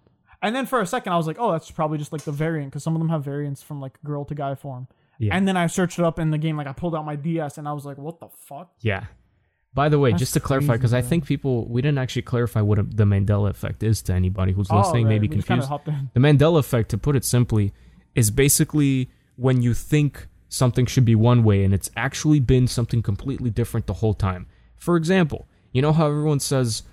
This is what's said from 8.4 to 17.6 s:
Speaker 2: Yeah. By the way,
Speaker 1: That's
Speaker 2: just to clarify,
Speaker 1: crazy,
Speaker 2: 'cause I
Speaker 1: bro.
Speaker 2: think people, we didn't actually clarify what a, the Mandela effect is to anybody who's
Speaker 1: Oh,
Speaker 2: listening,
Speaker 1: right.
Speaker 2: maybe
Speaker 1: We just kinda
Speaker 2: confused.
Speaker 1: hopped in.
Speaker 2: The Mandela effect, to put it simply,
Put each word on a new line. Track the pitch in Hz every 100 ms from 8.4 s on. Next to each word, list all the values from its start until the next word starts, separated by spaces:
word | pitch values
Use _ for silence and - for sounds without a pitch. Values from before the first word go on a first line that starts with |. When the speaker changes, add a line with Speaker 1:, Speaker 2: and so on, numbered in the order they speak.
| - 143 185 _
Speaker 2:
Yeah. | 113 95 104 - _ _ _ _ _
By | 135 147
the | 147
way, | 139
Speaker 1:
That's | 175
Speaker 2:
just | 127
to | -
clarify, | - 139 143
Speaker 1:
crazy, | 117
Speaker 2:
'cause | 120
I | 123
Speaker 1:
bro. | 123
Speaker 2:
think | 165 139
people, | 139 139 120 107
we | 120
didn't | 147 139
actually | 127 123
clarify | - 120 120 113
what | 104 104
a, |
the | 98 104 101
Mandela | 98 98 101 101
effect | - 101 95
is | 107 104
to | -
anybody | 90 92 95 92
who's | 95 98
Speaker 1:
Oh, | 202
Speaker 2:
listening, | 190 123 110
Speaker 1:
right. |
Speaker 2:
maybe | 110 107
Speaker 1:
We | 104
just | -
kinda | 123 123
Speaker 2:
confused. |
Speaker 1:
hopped | 143 -
in. | 147 135
Speaker 2:
The | 120
Mandela | 143 143 151 170
effect, | - 120 107
to | 107
put | 143 139
it |
simply, | - 123 120 110